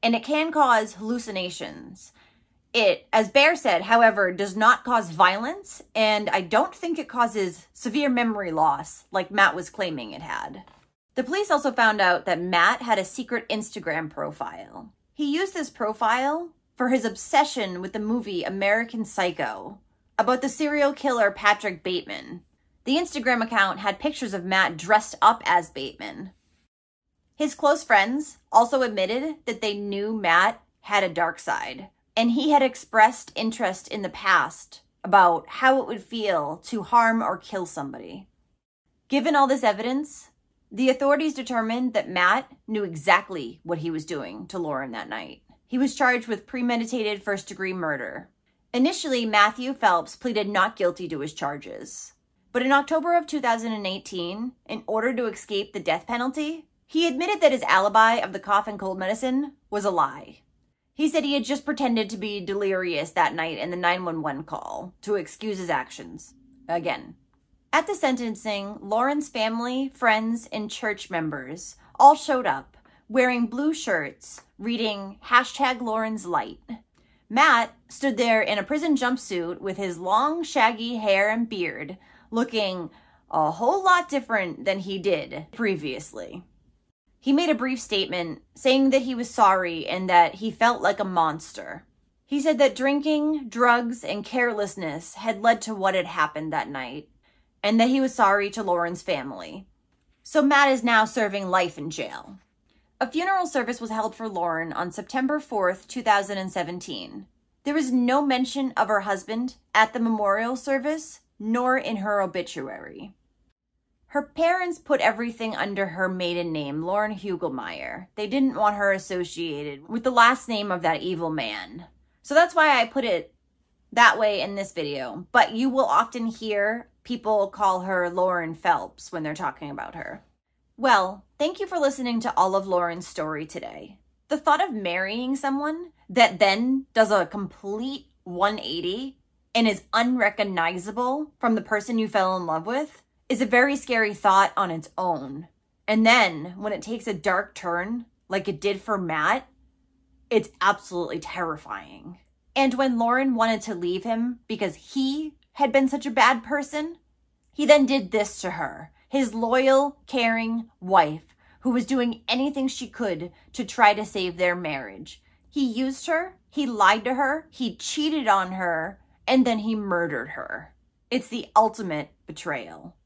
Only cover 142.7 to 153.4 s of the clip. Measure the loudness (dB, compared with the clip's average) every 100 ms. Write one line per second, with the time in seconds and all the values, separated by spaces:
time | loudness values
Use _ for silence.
142.7 | -4 -6 -10 _ _ _ -2 4 4 4
143.7 | 2 -2 0 0 2 4 6 6 2 -2
144.7 | -4 -8 -4 -2 -2 -4 -12 -14 _ _
145.7 | _ -2 4 6 6 4 0 -10 -8 -6
146.7 | -6 -6 -8 -6 -2 0 0 -2 -8 -4
147.7 | -4 -4 -8 -10 _ _ -4 -4 -4 -2
148.7 | -4 -2 -4 -2 -2 0 0 -2 _ _
149.7 | _ _ _ _ _ _ 0 0 _ 0
150.7 | 2 -2 -6 -4 -6 -8 -6 -4 -6 -10
151.7 | -14 -14 -20 -20 -20 _ _ _ 0 2
152.7 | 2 0 2 2 2 2 2